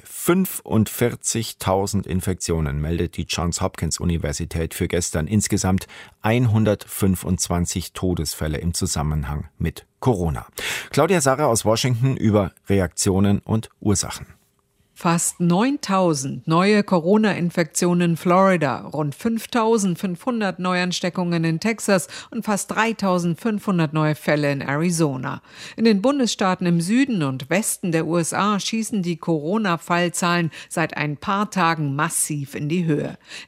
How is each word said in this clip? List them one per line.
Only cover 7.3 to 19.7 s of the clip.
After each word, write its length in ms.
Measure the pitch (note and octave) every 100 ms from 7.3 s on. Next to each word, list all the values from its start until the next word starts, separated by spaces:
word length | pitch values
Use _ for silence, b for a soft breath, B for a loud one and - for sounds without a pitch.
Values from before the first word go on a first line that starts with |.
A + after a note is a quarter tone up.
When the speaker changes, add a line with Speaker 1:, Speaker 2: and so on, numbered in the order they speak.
| F#2 - F2 F2 F#2 -
Speaker 1:
Todesfälle 680 | - F#2 E2+ D2+ - D#2 D2+
im 140 | E2+
Zusammenhang 760 | - F#2 E2 D2 D2+ C#2+ D2+ D#2+ -
mit 260 | E2+ - - _
Corona. 480 | C3 G2+ E2+ B1+ - B B B B
Claudia 300 | - E3 F3+
Sarre 260 | C3+ C3 D3
aus 180 | A2+
Washington 520 | G2+ A2+ B2+ A#2 C3+ C3
über 360 | G#2+ G#2 F#2 - -
Reaktionen 720 | G2 F2 - G#2 F#2 G2+ G2+
und 280 | - A2 - _
Ursachen. 460 | G#2 G2 - - - - _ _ _ _ _
Speaker 2:
Fast 480 | - F3+ E3+ - -
neuntausend 1040 | E3+ F3 B3+ C#4+ - F#3+ F3+ C#3+ C3+ C3+ D#3
neue 360 | E3 G3 G#3+
Corona-Infektionen 1300 | G3+ F#3 D#3+ G#3+ G#3+ E3 F3 F3+ E3 - F3 F3 F3
in 60 | E3
Florida, 640 | F#3 F3+ F#3+ F3+ D3 A#2
rund 340 | - D3 D3+
fünftausendfünfhundert 1400 | - A3+ A3+ - A#3+ A3